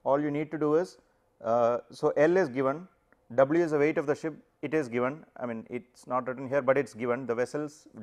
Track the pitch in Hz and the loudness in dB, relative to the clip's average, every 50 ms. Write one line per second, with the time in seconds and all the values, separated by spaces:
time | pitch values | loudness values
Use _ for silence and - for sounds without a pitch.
0 | - 127 135 147 151 147 143 151 156 151 170 147 151 147 151 165 185 185 - - | 0 0 2 2 2 -2 -2 -4 -4 -6 -4 -2 2 2 4 2 2 0 -6 -16
1 | _ _ _ _ _ _ _ _ - 110 117 120 117 117 120 117 - _ 123 - | _ _ _ _ _ _ _ _ -2 0 2 4 4 2 2 -2 -4 _ -8 -2
2 | 151 151 - 143 147 165 175 190 180 135 120 139 135 135 139 165 185 - _ _ | -2 0 4 4 4 6 6 4 2 2 0 -2 0 0 -2 -4 -10 -16 _ _
3 | _ _ _ _ _ _ 117 123 135 135 156 170 175 156 151 143 143 156 156 170 | _ _ _ _ _ _ 2 2 4 4 4 2 2 2 2 2 2 2 2 0
4 | 143 143 139 - - 160 151 - _ _ _ _ - 131 156 156 139 117 117 120 | -2 -2 -4 -4 -4 -8 -10 -10 _ _ _ _ -6 -2 -2 -2 -2 -2 -2 -2
5 | 123 131 147 160 - - _ - 127 120 113 113 - - 120 120 - _ _ - | -2 -2 -4 -6 -14 -20 _ -10 -8 -8 -8 -10 -10 -10 -10 -10 -10 _ _ -20
6 | - 127 127 127 120 127 127 127 139 120 135 143 123 131 131 139 135 - - 107 | -10 -6 -4 -4 -4 -4 -8 -8 -6 -2 -2 0 2 4 2 2 2 -2 -6 -4
7 | 127 120 120 131 135 117 117 117 123 - - 147 151 143 - - - - - 113 | -2 -2 -2 -2 -2 -4 -2 -2 -2 -2 -4 -6 -6 -8 -10 -16 -20 -20 -20 -8